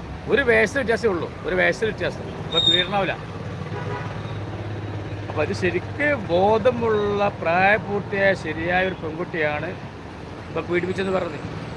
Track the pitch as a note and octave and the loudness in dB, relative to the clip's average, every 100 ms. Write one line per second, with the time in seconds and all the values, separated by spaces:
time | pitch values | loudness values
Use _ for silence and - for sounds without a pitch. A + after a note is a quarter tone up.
0 | - - - C4+ B3+ A3 G#3+ C#4 A3+ G#3+ | -10 -8 0 4 6 6 6 2 2 2
1 | A3 F3 B2+ - D3 F3+ F3 E3+ A3 F#3+ | 2 0 -2 -6 -2 4 4 4 0 0
2 | E3 - - - - D#3 D#3 F3+ F3+ G3+ | -2 -2 -6 -8 -2 2 4 4 2 2
3 | F3 B2 - - - - - - - - | 0 -2 -6 -8 -8 -8 -6 -6 -4 -6
4 | - - - - - - - - - - | -6 -6 -6 -6 -6 -6 -6 -6 -6 -6
5 | - - - D#3 D3+ G3 F#3 F3 - - | -6 -6 -6 -2 -2 0 -2 -2 -4 -2
6 | D4 C#4 F3+ E3+ G3+ A3 A#3 B3 A#3 G#3+ | 0 0 0 4 4 4 4 2 2 2
7 | G#3 G3+ G3+ - E3 F3 G3 A3 G3 G3+ | 2 2 0 0 2 4 6 4 2 -4
8 | - G3+ G3 F#3 D#3+ D#3 E3+ F3+ F#3+ F3+ | -2 2 4 4 0 -2 0 2 2 -2
9 | D#3+ D#3 F3 E3+ D3+ D3 D#3+ F#3+ - - | -4 -4 -4 0 0 0 -4 -6 -10 -12
10 | - - - - - E3 D#3 F3 F3+ F3+ | -14 -12 -12 -12 -8 -6 -2 0 0 -2
11 | F#3+ F#3 F3 C#3+ - - - | 0 0 -2 -6 -8 -8 -8